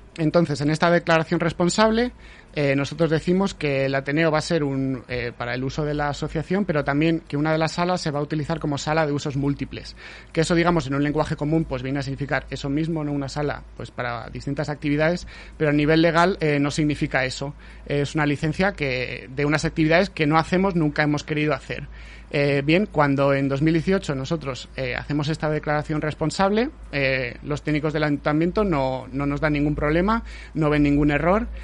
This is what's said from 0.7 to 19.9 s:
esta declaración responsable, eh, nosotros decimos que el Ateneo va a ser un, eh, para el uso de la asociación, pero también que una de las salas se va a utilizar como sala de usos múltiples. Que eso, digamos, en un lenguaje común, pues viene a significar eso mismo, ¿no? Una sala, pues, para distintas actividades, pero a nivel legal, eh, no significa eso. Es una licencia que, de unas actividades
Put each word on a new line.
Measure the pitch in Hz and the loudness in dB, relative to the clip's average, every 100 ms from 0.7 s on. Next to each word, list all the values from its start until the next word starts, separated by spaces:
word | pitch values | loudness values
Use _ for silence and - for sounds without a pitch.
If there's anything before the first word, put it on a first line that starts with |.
esta | 156 170 | 2 4
declaración | 170 170 165 160 170 | 4 4 2 2 0
responsable, | 165 - 175 - 220 220 247 - - - - - | 0 0 2 4 4 4 0 -4 -18 -20 -10 -2
eh, | 143 139 | 2 2
nosotros | 139 147 165 | 0 0 2
decimos | 156 180 185 196 | 2 2 2 0
que | - 147 139 135 | -2 -2 0 0
el | |
Ateneo | 135 139 147 165 | 0 0 2 2
va | 151 | 2
a | |
ser | - 170 | 0 0
un, | 147 135 135 127 110 | 0 0 -2 -4 -6
eh, | 123 120 110 | -6 -6 -6
para | 120 | -6
el | 123 | -4
uso | 131 - 151 | -4 -4 -2
de | |
la | 147 147 | -2 -2
asociación, | 139 156 160 143 185 202 | -4 -4 -4 -2 -2 0
pero | 151 | 0
también | 139 143 165 165 - | 0 2 2 0 -2
que | 143 | -2
una | 156 | 0
de | 156 | 0
las | 160 | 0
salas | - 175 180 | 0 0 0
se | 160 | -2
va | 143 | -4
a | |
utilizar | 147 156 143 165 | -2 -4 -2 -4
como | 156 143 | -2 -4
sala | - 160 156 | 0 0 2
de | |
usos | 143 151 139 | 0 -2 -2
múltiples. | 143 139 135 107 - - - - - | -2 -2 -6 -10 -14 -16 -18 -18 -6
Que | 160 | -2
eso, | 156 170 | 2 4
digamos, | 170 170 131 | 4 2 0
en | 139 | 0
un | |
lenguaje | 147 151 151 156 | 0 0 -2 -2
común, | 147 160 160 | 0 2 0
pues | 131 | -4
viene | 131 143 | -4 -4
a | |
significar | 135 135 139 139 - | -4 -6 -2 -2 -4
eso | 135 143 | -6 -2
mismo, | 143 165 160 | -2 0 -2
¿no? | 147 | -2
Una | 143 135 | -4 -4
sala, | - 147 123 - - | -4 -4 -4 -10 -14
pues, | 120 | -12
para | - 123 117 - | -8 -6 -6 -8
distintas | 127 139 139 156 | -8 -6 -4 -4
actividades, | 139 151 147 156 175 - - - - | -4 0 2 2 0 -4 -16 -18 -2
pero | 156 | 2
a | |
nivel | 147 147 160 | 4 4 6
legal, | 170 160 175 202 | 6 6 4 2
eh, | 156 147 | 0 2
no | 143 | 0
significa | 135 151 147 151 139 | 0 0 0 -2 0
eso. | 131 - 143 - - - - | -2 -4 -8 -10 -18 -16 -4
Es | 143 143 156 | -2 0 0
una | 147 | 0
licencia | 143 160 151 190 | 0 0 0 0
que, | - 143 127 123 123 98 131 | 0 -2 -2 -4 -8 -8 -2
de | 147 | 0
unas | 151 160 | 2 0
actividades | - 156 | 0 4